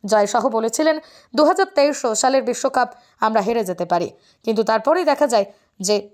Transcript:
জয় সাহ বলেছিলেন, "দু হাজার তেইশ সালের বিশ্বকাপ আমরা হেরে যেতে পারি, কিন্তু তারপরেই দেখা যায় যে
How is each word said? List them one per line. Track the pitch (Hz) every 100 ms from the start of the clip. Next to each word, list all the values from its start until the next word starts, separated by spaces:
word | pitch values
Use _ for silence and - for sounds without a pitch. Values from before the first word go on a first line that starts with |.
| 202
জয় | 214 208
সাহ | 240 226
বলেছিলেন, | 220 220 - 311 311 - - _ 247
"দু | 302
হাজার | 370 381
তেইশ | - 285 285 247 214
সালের | 262 269
বিশ্বকাপ | 233 240 269 254 240 - _ _
আমরা | 220 220
হেরে | 196 233
যেতে | 185 175 170
পারি, | 175 170 - _ _
কিন্তু | - 220
তারপরেই | 220 220 220 339
দেখা | 311 277 294
যায় | 226 202 - _ _
যে | 190 208 208